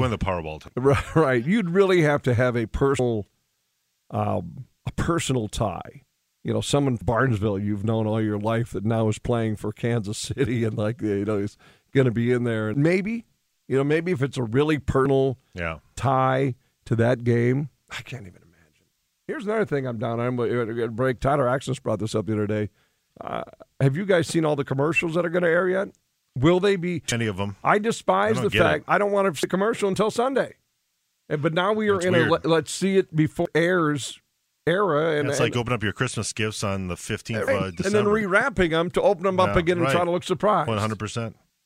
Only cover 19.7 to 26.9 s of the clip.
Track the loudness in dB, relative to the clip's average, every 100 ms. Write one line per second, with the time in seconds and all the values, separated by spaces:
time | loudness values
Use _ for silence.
19.7 | -2 -4 -4 -4 -2 -2 0 0 0 -2
20.7 | -2 -4 0 0 0 0 2 2 0 -4
21.7 | -6 -4 -4 -2 -2 -2 -2 0 -2 -4
22.7 | _ _ _ _ -16 -10 -8 -10 -16 -14
23.7 | 0 0 2 2 2 2 0 0 0 -2
24.7 | 0 0 0 0 0 0 2 2 2 2
25.7 | 0 -2 -8 _ _ _ 2 4 6 4
26.7 | 2 0